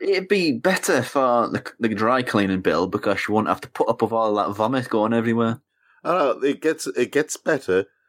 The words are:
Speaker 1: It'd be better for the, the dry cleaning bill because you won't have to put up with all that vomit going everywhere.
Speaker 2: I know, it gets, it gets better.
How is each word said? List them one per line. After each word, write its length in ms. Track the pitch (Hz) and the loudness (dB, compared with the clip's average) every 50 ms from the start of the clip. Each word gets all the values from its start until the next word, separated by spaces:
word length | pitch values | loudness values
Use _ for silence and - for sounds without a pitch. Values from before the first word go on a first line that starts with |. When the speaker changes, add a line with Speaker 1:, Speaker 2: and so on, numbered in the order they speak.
Speaker 1:
It'd 280 | - 196 196 185 190 185 | -2 -2 0 0 0 0
be 240 | 208 196 175 156 123 | 0 2 2 0 0
better 500 | 113 - 185 185 - - - 175 131 120 | 0 0 0 0 0 0 0 0 0 0
for 460 | - - 139 131 127 120 120 113 - | 0 0 0 2 4 4 2 2 0
the, 220 | 71 107 - - - - | -2 -4 -6 -8 -8 -4
the 100 | 117 113 | -2 -2
dry 320 | 107 101 110 113 127 131 120 | 0 0 0 2 2 0 0
cleaning 380 | - - 110 101 95 95 95 | 0 0 2 2 2 0 0
bill 260 | 92 - 82 85 90 95 | 0 2 2 2 0 0
because 320 | 90 104 - 107 98 - - - | -2 -2 -2 -2 -2 -2 -2 -2
you 60 | 104 | 0
won't 140 | 107 107 - | 0 2 0
have 120 | 90 - | -2 -4
to 80 | - - | -4 -8
put 180 | - - - - | -2 -2 0 0
up 140 | - - 117 | 0 0 0
with 100 | 107 113 | -2 0
all 220 | 113 113 110 104 | 0 0 0 0
that 220 | 104 98 87 101 | 0 0 -2 -2
vomit 320 | 101 110 113 135 131 120 - | -2 -2 0 0 -2 -2 -2
going 240 | - 110 107 110 117 | 0 0 0 2 2
everywhere. 480 | 117 113 117 113 117 117 113 117 - _ _ _ _ _ _ _ _ - | 0 0 0 0 0 0 0 -2 -4 _ _ _ _ _ _ _ _ -4
Speaker 2:
I 160 | 147 170 180 | -2 0 0
know, 120 | 147 131 113 - | 0 0 0 0
it 200 | 117 143 131 - | 0 -2 -2 0
gets, 260 | - 156 160 - - 135 | 0 -2 -2 -2 -4 -6
it 240 | - - 123 101 - | -2 -2 -2 0 0
gets 240 | 139 147 - - | 0 -2 -2 -4
better. 500 | - - - 160 131 - - 92 95 98 - _ _ _ | -6 -2 -2 -2 -2 0 0 0 0 0 -2 _ _ _